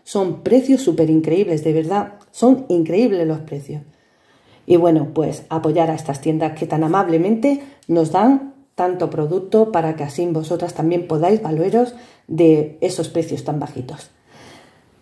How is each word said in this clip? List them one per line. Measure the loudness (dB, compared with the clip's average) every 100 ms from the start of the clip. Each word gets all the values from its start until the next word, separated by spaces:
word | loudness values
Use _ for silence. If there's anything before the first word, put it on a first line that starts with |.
son | -6 -2 -2 -2
precios | 2 2 4 2
súper | 2 2 2
increíbles, | 2 2 0 0 0
de | 0
verdad, | -2 0 -4 -4 -12 _
son | 0 4 4 2
increíbles | 0 0 2 2 0 -2
los | -4
precios. | -8 -12 -12 -14 -14 _ _ _ _ _ _ _ 2
Y | 4
bueno, | 6 4 0
pues | -2 -4 -4 -6
apoyar | -4 0 0 0
a | -2
estas | -6 -6
tiendas | -2 -2 -2 -4
que |
tan | -4 -2
amablemente | 0 0 2 0 0 2 0 0 -6 -12 -2
nos | 0 2
dan | 2 4 2 -2 -18 _ -4
tanto | -4 -2 -4
producto | -4 -4 -4 0 2 2
para | 0 -2 -4
que |
así | -6 -4 -2
vosotras | -2 -4 -4 -6
también | -2 -2 -2 -2
podáis | 0 2 0
valoraros | 0 -4 0 0 0 -6 -20 _ -6
de | 4 6 6 2 -4
esos | -4 -4 -6
precios | -4 -4 -6
tan | -6 -6
bajitos. | -8 -10 -12 -14 -20 _ _ -20 -20 -20 _ _ _ _